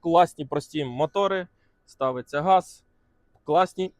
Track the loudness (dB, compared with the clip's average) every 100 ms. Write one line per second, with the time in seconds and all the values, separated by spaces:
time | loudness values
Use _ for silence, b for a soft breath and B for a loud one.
0 | 0 4 4 0 -8 -6 -6 -6 -6 -4
1 | -4 0 -2 -2 -8 _ _ _ _ _
2 | -4 -4 -6 -4 2 2 2 -8 _ _
3 | _ _ _ _ -2 0 0 -2 -8 -6